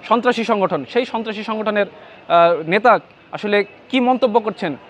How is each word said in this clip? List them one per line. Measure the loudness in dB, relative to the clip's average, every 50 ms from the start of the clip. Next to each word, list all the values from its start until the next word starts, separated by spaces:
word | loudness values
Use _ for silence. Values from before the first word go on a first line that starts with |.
| 0 0
সন্ত্রাসী | -2 0 2 0 0 0 -2
সংগঠন, | -2 0 0 0 -2 -2 -4 -6 -2
সেই | -2 -2 -2
সন্ত্রাসী | -2 -6 -8 -6 -6 -8 -8
সংগঠনের, | -8 -6 -6 -4 -4 -2 0 -2 -2 -2 -6 -20 -20 -20 -20 -20 -4 2
আহ, | 4 4 6 4 4 0 -2 -2
নেতা | -2 2 4 4 4 4 0 -10 -20 _ -18 -14
আসলে | -12 -8 -4 0 0 0 0 -2 -10 -20 -12 -2
কি | -2 0
মন্তব্য | 2 2 2 2 0 2 2 0
করছেন | 0 -2 -6 -6 -6 -6 -6 -8 -14